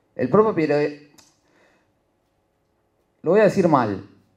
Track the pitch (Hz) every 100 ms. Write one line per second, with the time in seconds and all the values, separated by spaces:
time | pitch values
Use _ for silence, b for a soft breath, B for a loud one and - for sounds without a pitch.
0 | _ - 127 190 220 170 151 147 147 -
1 | - _ _ _ _ _ _ _ _ _
2 | _ _ _ _ _ _ _ _ _ _
3 | _ _ 151 196 202 196 175 143 110 95
4 | - _ _